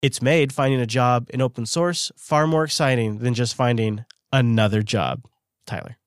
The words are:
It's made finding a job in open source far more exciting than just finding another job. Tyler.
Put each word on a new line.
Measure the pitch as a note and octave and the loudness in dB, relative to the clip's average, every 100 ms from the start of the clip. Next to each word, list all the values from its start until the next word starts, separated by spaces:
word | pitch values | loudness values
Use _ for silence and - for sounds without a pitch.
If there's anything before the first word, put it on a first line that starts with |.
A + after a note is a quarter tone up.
It's | C3+ - | -2 -2
made | B2+ D#3+ C#3+ | 0 2 0
finding | C3+ C3+ C3 | 0 0 0
a | A#2+ | -2
job | A#2+ B2 B2 B2 | 0 2 2 -2
in | - | -2
open | C3 A#2+ A2+ | -2 -2 -6
source | - F3 E3+ - - | -2 -2 -2 -8 -12
far | - D3+ D#3 | -2 0 2
more | D#3+ | 2
exciting | D#3 - D3 B2+ A2+ G#2 | 0 0 0 2 0 -2
than | A#2+ A#2+ | -2 0
just | A#2+ | -2
finding | - B2 A#2 A2 G#2+ A2+ - _ | 0 0 2 0 -2 -10 -20 _
another | C3+ A#2+ A2+ G#2+ G#2+ | 2 2 4 2 2
job. | G#2 A2 C#2 B1+ - _ _ _ - | 0 -2 -2 -4 -10 _ _ _ -12
Tyler. | G2 - - | -12 -12 -18